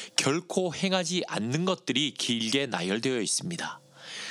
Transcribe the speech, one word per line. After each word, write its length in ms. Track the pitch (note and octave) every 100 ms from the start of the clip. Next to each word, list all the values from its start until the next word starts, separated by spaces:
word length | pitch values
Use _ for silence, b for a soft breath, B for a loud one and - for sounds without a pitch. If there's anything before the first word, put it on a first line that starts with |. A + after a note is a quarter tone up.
| B -
결코 580 | C3 E3 - F#3+ F3+
행하지 500 | C3+ F#3+ F#3 E3 F3 -
않는 380 | - A2+ D3+ F#3
것들이 480 | F3 - B2+ C#3+
길게 540 | - - A#2 A2 C#3 C3+
나열되어 520 | F2 F2+ G#2+ C3 B2
있습니다. 640 | F#2 - F2 - - - - B B B B